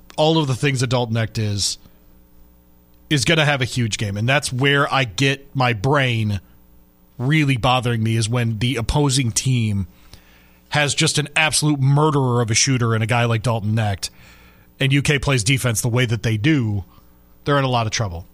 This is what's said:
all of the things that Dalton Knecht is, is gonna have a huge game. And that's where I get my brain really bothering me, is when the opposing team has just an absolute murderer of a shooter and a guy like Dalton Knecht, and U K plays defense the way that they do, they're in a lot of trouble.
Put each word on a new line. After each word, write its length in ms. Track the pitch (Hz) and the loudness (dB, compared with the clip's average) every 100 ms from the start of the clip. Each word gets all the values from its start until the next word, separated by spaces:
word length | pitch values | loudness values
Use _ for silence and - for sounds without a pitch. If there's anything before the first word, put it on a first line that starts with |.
| - - | -14 0
all 220 | 156 160 | 2 2
of 80 | 143 | 0
the 80 | 120 | 0
things 240 | 147 131 | -2 0
that 80 | 127 | 0
Dalton 260 | 127 120 | 0 0
Knecht 240 | 113 110 - | -2 -2 -4
is, 400 | 107 101 - - - - _ - _ - - - _ - _ - - | -4 -2 -4 -6 -16 -20 _ -20 _ -20 -20 -20 _ -20 _ -20 -2
is 120 | 147 | 0
gonna 220 | 113 160 147 | 2 2 2
have 160 | 143 | 0
a 40 | 127 | -2
huge 340 | 127 117 - | -2 -2 -2
game. 180 | 104 101 | -4 -2
And 100 | 117 | 0
that's 240 | 143 - | 0 0
where 400 | 123 139 143 147 | 0 2 2 2
I 120 | 131 | 0
get 520 | 123 - 139 131 - 135 | -2 0 0 0 -6 -2
my 180 | 123 | 0
brain 680 | 113 135 147 131 113 110 101 - - - - _ _ _ - | 0 0 0 0 0 -2 -4 -8 -20 -20 -20 _ _ _ -6
really 380 | 127 156 143 127 | 0 2 2 2
bothering 440 | 127 127 120 117 | 2 2 0 0
me, 160 | 110 113 | 0 0
is 100 | 110 | 0
when 300 | 123 117 107 | 0 -2 -2
the 200 | 123 123 | -2 -2
opposing 540 | 110 151 143 127 120 | -2 0 0 0 -2
team 540 | - 131 123 110 101 92 - - - _ - - _ _ | -2 -2 0 0 -2 -6 -12 -20 -20 _ -20 -20 _ _
has 260 | 147 143 - | -2 0 0
just 240 | 160 - | 0 -2
an 100 | 143 - | -2 0
absolute 440 | 156 - 151 143 | 0 2 0 2
murderer 640 | 135 143 156 143 127 120 | 2 4 4 2 2 0
of 80 | 113 | 0
a 60 | 117 | 0
shooter 400 | 139 127 117 110 | 2 0 0 0
and 80 | |
a 40 | 110 | 0
guy 180 | 120 120 | 0 2
like 180 | 113 | 0
Dalton 320 | 123 113 104 110 | 0 -2 -2 0
Knecht, 340 | 107 95 - - - - - - _ _ | -2 -4 -8 -14 -20 -20 -20 -20 _ _
and 120 | 135 | 0
U 120 | 143 | 2
K 160 | 139 143 | 2 0
plays 240 | - 131 | 2 0
defense 380 | 101 131 123 110 | 0 0 0 -2
the 60 | 123 | -2
way 200 | 120 123 | 0 0
that 160 | 110 | -2
they 140 | 117 110 | -2 0
do, 460 | 131 151 110 101 - - - - _ - - | 0 0 0 -4 -8 -18 -20 -20 _ -10 -2
they're 140 | 143 | 0
in 40 | |
a 60 | 135 | 2
lot 160 | 123 110 | 0 -2
of 60 | |
trouble. 340 | - 104 85 - | -4 -6 -8 -14